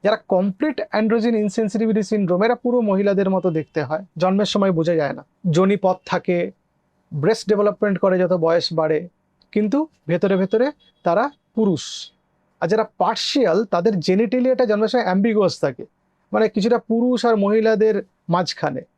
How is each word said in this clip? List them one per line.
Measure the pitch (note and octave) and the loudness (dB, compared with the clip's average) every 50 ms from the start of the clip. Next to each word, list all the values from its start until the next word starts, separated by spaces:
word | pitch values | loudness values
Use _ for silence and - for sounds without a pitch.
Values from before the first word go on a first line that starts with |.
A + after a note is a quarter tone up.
| - | 2
যারা | G3 G#3+ G#3+ _ _ - | 0 0 0 _ _ 0
কমপ্লিট | F3+ F#3 G3+ F#3+ _ - D#4 C4+ - - - | 0 0 0 -2 _ -4 -4 -2 -4 -8 -4
অ্যান্ড্রোজেন | - G#3 A3 A3 A3 A#3 G#3+ A#3+ A#3 G#3+ G#3+ | -2 -2 0 0 0 0 0 0 0 0 -2
ইনসেনসিটিভিটি | G#3 - - A3+ G3+ - A3 A3+ A3 G#3+ G#3+ G#3 - | -2 -2 -2 -4 -2 -2 -2 0 0 0 0 -2 -2
সিনড্রোম, | A3 G#3 G3+ E3 F3+ F3+ G#3+ | -2 -2 0 0 0 0 2
এরা | A#3 B3 A#3 _ | 0 0 0 _
পুরো | B3 A#3+ B3 A3+ G#3 | 0 0 0 0 2
মহিলাদের | G3 F#3+ G#3 G3+ G3 F#3 G3+ F#3+ F#3+ | 0 0 2 0 0 0 0 0 0
মতো | F#3 E3+ F#3 E3 | 0 0 0 -2
দেখতে | D#3+ D3+ _ _ D#3+ D3 | -2 -6 _ _ -6 -4
হয়, | C3 D#3 D#3+ G3 - _ D#3+ | -4 -4 -6 -8 -10 _ -2
জন্মের | F3+ F#3 F#3+ G3 G#3 F#3+ - | 0 0 2 0 0 0 0
সময় | G#3 G3 G3 F3+ | 0 0 2 0
বোঝা | D#3+ E3 E3 E3+ D#3+ | 0 0 0 0 0
যায় | D3 C#3 C3+ | 0 -2 -4
না। | - - _ _ _ - F#3 D3+ | -8 -12 _ _ _ -4 0 2
যোনিপথ | E3+ F#3 F#3+ G3+ F#3+ - F#3 F#3 - _ - | 2 4 2 2 2 0 0 -2 -2 _ -6
থাকে, | - F3 - - F3+ F3 F3 F#3+ - _ _ _ _ _ _ _ _ _ _ _ | -6 -4 -2 -2 -2 -2 -2 -4 -8 _ _ _ _ _ _ _ _ _ _ _
ব্রেস্ট | - D3 C3+ F#3 A3 A3 - - | -8 -2 0 0 0 0 0 0
ডেভেলপমেন্ট | G#3+ G3+ G#3 G#3 G3+ - G#3+ G#3 G3 F3+ - | 0 2 2 0 0 0 -2 0 0 2 2
করে | G3 F#3 F3+ F#3 | 2 2 2 2
যত | F3 F#3 F3 D#3+ | 0 0 0 2
বয়স | E3 E3 F3 E3 - E3 D#3+ | 2 2 2 0 -2 -2 -2
বাড়ে, | D#3+ D#3 D#3 D3+ F3 F3+ _ _ _ _ _ _ _ _ - | 0 0 -2 -2 -4 -8 _ _ _ _ _ _ _ _ -2
কিন্তু | G#3+ G#3 G#3+ G3 C#4+ D#4 D#4+ _ _ _ - | -2 0 0 0 -2 -2 -4 _ _ _ -4
ভেতরে | E3+ F3 - F#3+ G3 F#3 | -2 0 0 0 0 0
ভেতরে | F#3+ F#3+ - A3 B3+ C#4+ D4 _ _ _ _ _ _ | 0 0 0 0 0 0 -2 _ _ _ _ _ _
তারা | F3 E3+ G3 A#3+ C#4+ - _ _ _ _ | 0 0 0 0 -2 -6 _ _ _ _
পুরুষ। | - A3 G3+ F3 C3+ - - - - - - _ _ _ _ _ _ _ _ _ _ | -2 0 0 0 -2 -4 -10 -14 -14 -16 -18 _ _ _ _ _ _ _ _ _ _
আর | - E3 | -4 -2
যারা | G3+ A3 A3 - _ _ | 0 0 -2 -4 _ _
পার্শিয়াল, | F3+ F#3 A3 - - - - C#4+ B3 F#3 D#3+ F#3+ A3+ G3 - | -2 -2 -2 -4 -6 -2 0 2 2 2 2 0 0 0 -2
তাদের | F3 F3 A3+ G#3+ F#3 D3+ | 0 0 0 0 0 0
জেনিটালিয়াটা | - F#3 G3 A#3 A3 C4 B3+ B3 C4 B3+ - B3+ G#3+ | 0 0 2 0 0 0 0 2 0 2 2 2 0
জন্মের | G#3+ G#3 A3 G#3+ | 2 0 0 0
সময় | - B3 - | 0 0 0
অ্যাম্বিগুয়াস | F#3 F#3 F#3+ G3+ A#3 A3 G#3+ G3 F3 - - - | 0 0 2 2 2 2 2 2 0 0 -2 -4
থাকে, | C#3+ B2+ - - - _ _ _ _ _ _ _ _ - | -4 -4 -6 -16 -18 _ _ _ _ _ _ _ _ 0
মানে | G#3+ A3 G#3+ - | 0 0 0 0
কিছুটা | G#3+ F#3 A3+ A#3+ A#3 - _ | -2 0 0 0 0 0 _
পুরুষ | A3+ A#3 A#3+ B3 B3 A#3 - A#3+ | -2 0 2 0 0 0 2 2
আর | A3+ G#3+ G3 | 2 2 2
মহিলাদের | G3 G#3+ A3+ G#3+ A3 A3 G3 G#3+ A3 G#3 G3 - _ _ _ _ - E3+ | 2 2 2 2 2 2 2 2 2 2 0 -4 _ _ _ _ -2 0
মাঝখানে। | F3+ F#3 - - - - D3 - B2+ - _ _ | 0 0 -2 -4 -4 -6 -4 -4 -6 -12 _ _